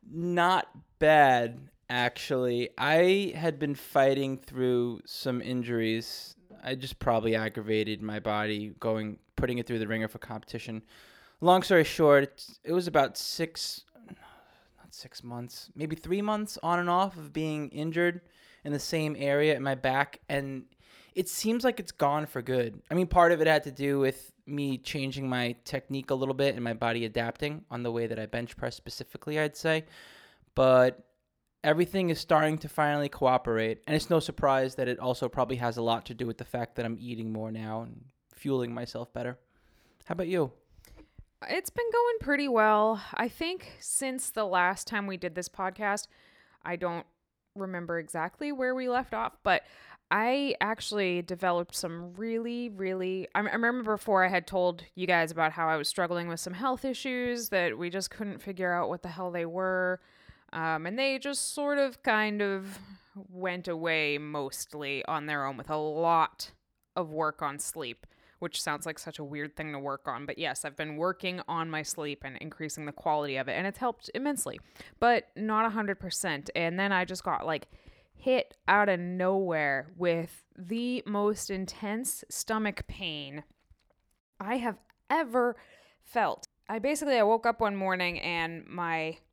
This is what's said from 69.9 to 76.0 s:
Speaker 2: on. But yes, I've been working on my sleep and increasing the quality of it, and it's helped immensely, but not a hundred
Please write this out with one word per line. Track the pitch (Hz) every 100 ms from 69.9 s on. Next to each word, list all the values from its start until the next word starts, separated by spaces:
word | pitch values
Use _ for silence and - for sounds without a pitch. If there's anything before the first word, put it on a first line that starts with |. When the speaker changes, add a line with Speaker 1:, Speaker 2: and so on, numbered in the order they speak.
| 135 -
Speaker 2:
on. | 123 139
But | 139
yes, | 156 139 151
I've | 139
been | 156 151
working | 175 185 190 180 -
on | 165 165
my | 156
sleep | 151 - 147 139 135
and | 131
increasing | 156 - 156 - 147
the |
quality | 147 165 151 147 135
of | 131
it, |
and | 85 190
it's | 202
helped | 247 226 -
immensely, | - 277 269 - - - - - _
but | 233 233 - -
not | 214 214 226
a |
hundred | 214 208 190